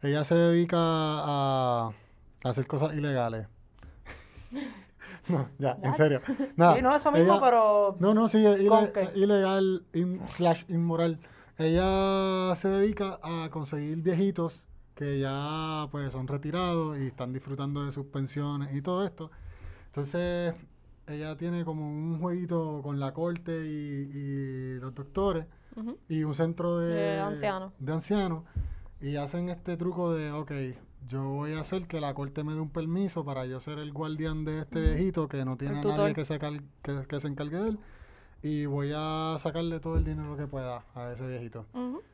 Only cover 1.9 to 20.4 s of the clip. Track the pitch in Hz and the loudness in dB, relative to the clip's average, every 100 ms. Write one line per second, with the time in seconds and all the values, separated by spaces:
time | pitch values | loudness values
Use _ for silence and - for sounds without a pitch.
1.9 | 101 - - - - 127 123 127 143 151 | -6 -18 -20 -20 -6 -4 -2 -2 0 0
2.9 | 151 147 135 117 113 107 - - - - | 0 -2 0 0 -2 -8 -14 -20 -20 -20
3.9 | - - - - - - 254 269 208 - | -20 -18 -18 -18 -20 -12 -10 -10 -12 -20
4.9 | _ - 185 - 170 135 - 139 123 131 | _ -18 -18 -2 -2 -2 -2 -2 0 0
5.9 | 139 151 135 - 269 277 - 175 170 254 | 4 4 4 -2 -4 -4 6 8 8 6
6.9 | 294 294 294 175 196 262 240 214 208 202 | 4 6 6 8 8 8 8 6 6 4
7.9 | 180 185 214 226 220 214 202 196 220 208 | 4 4 6 6 8 8 8 8 8 6
8.9 | - 190 196 202 202 190 196 190 185 - | 2 -2 2 6 6 6 4 2 0 -2
9.9 | 165 180 185 185 - 175 165 - 170 170 | -2 -2 -2 -8 2 4 4 0 0 2
10.9 | 165 170 156 - - - - 160 165 185 | 4 2 0 -8 -20 -20 -2 2 4 4
11.9 | 190 196 190 190 185 185 175 196 196 208 | 4 4 2 2 2 0 0 2 4 2
12.9 | 208 196 175 160 165 160 160 139 151 147 | 2 -4 -6 -6 -6 -4 -6 -6 -4 -4
13.9 | 160 165 170 196 180 165 - _ - - | -2 0 2 2 2 -4 -4 _ -20 -20
14.9 | - 143 139 135 139 147 156 156 156 151 | -8 -4 -2 -2 -2 -4 -4 -4 -4 -6
15.9 | 147 139 131 127 139 147 170 180 170 160 | -6 -6 -6 -6 -4 -4 -2 0 0 0
16.9 | 147 135 - 127 131 135 135 139 143 143 | -2 -4 -4 -6 -6 -8 -6 -4 -4 -4
17.9 | 139 139 139 135 - 143 143 139 139 143 | -6 -8 -6 -4 -4 -4 -4 -4 -4 -2
18.9 | 180 196 175 160 - - - - - - | -2 -2 -4 -14 -14 -18 -14 -16 -16 -12
19.9 | - 143 175 175 175 | -8 -4 -2 -2 -2